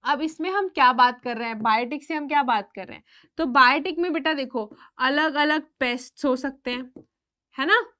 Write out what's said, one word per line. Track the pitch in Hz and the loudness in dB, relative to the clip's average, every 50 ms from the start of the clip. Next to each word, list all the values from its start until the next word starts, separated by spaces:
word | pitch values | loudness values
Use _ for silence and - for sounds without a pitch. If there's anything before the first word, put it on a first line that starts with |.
| - | 0
अब | 247 294 262 | -2 -2 0
इसमें | 311 311 - - 320 370 | -2 -6 -6 -6 -8 -4
हम | 381 403 392 370 | -2 -2 -2 -2
क्या | _ - 269 247 | _ 4 4 4
बात | 247 240 247 247 240 - | 6 6 4 4 4 -2
कर | _ 247 240 | _ -8 -8
रहे | 226 233 226 | -6 -6 -8
हैं, | 226 214 | -8 -4
बायोटिक | 220 226 220 226 247 240 294 294 - | 0 0 0 0 0 -4 -8 -10 -8
से | - 330 | -8 -8
हम | 302 294 269 | -6 -4 0
क्या | 294 294 | 0 0
बात | 269 254 233 214 196 _ | 2 2 0 -2 -2 _
कर | _ 202 185 | _ -16 -14
रहे | - - | -14 -16
हैं? | - _ _ _ - _ _ _ - | -20 _ _ _ -20 _ _ _ -4
तो | 320 | -4
बायोटिक | 262 240 277 262 247 269 311 277 370 311 330 | 2 6 6 6 6 6 2 -2 -4 -4 -2
में | 349 359 | -2 -2
बेटा | 311 320 - 320 311 | -2 -2 -2 -2 -2
देखो | 277 262 262 - 240 214 208 - - - - _ - | -2 -4 -6 -6 -8 -8 -8 -12 -20 -20 -20 _ -2
अलग-अलग | 254 262 277 294 311 320 269 294 294 302 302 311 311 _ _ _ | -2 0 2 2 0 0 0 0 0 2 0 -2 -4 _ _ _
पेस्ट्स | 269 247 240 254 - - _ - - | -4 -2 -2 -6 -8 -14 _ -4 -2
हो | 277 254 | 0 0
सकते | 254 262 269 269 _ _ 254 | 0 -4 -8 -10 _ _ -8
हैं, | 247 247 262 254 _ - - _ _ _ _ _ _ _ _ _ _ | -8 -8 -10 -14 _ -20 -20 _ _ _ _ _ _ _ _ _ _
है | - 269 | -4 2
ना | 330 415 480 - - _ | 2 2 2 2 -4 _